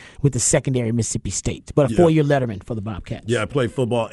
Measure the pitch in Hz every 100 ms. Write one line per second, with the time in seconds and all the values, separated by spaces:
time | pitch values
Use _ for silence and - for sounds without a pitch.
0 | - - 143 127 - 151 139 127 107 117
1 | 107 113 - - - - - - 135 113
2 | 170 156 143 139 123 101 - 113 101 90
3 | - 113 101 117 107 139 120 - 123 120
4 | 110